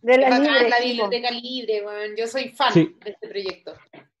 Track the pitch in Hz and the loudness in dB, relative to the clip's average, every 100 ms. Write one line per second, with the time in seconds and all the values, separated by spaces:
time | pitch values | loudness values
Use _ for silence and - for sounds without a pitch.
0 | 233 254 269 254 294 269 240 240 247 240 | 4 4 6 4 4 4 2 2 0 -2
1 | 202 240 240 240 240 254 220 214 208 208 | -2 -2 -4 -6 -8 -8 -4 -4 -6 -8
2 | 214 208 226 262 247 - 262 196 160 - | -10 -8 -6 -6 -8 -2 2 4 2 -2
3 | 208 196 - 196 190 175 - 160 _ - | -16 -14 -12 -10 -10 -12 -16 -20 _ -20
4 | - _ | -20 _